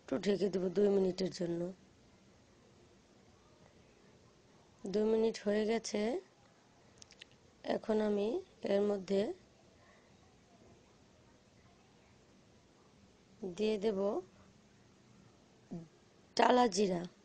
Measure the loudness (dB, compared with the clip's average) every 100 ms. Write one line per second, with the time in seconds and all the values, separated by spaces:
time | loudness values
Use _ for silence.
0 | -4 -2 0 0 0 0 -2 2 4 4
1 | 2 0 -4 -2 -4 -2 -6 -10 -20 -20
2 | -20 -20 -20 -20 -20 -20 -20 -20 -20 -20
3 | -20 -20 -20 -20 -20 -20 -20 -20 -20 -20
4 | -20 -20 -20 -20 -20 -20 -20 -16 -4 0
5 | 2 2 2 0 -2 0 0 -2 -2 -2
6 | -2 -4 -8 -20 -20 -20 -20 -20 -20 -20
7 | -20 -20 -20 -20 -20 -16 -6 -4 0 0
8 | 0 0 -2 -4 -8 -10 -2 0 0 -2
9 | 0 0 0 -6 -16 -20 -20 -20 -20 -20
10 | -20 -20 -20 -20 -20 -20 -20 -20 -20 -20
11 | -20 -20 -20 -20 -20 -20 -20 -20 -20 -20
12 | -20 -20 -20 -20 -20 -20 -20 -20 -20 -20
13 | -20 -20 -20 -12 -10 -2 0 0 0 0
14 | -2 -2 -8 -20 -20 -20 -20 -20 -20 -20
15 | -20 -20 -20 -20 -20 -20 -14 -14 -14 -20
16 | -20 -20 -6 2 6 6 4 2 0 0
17 | -6 -14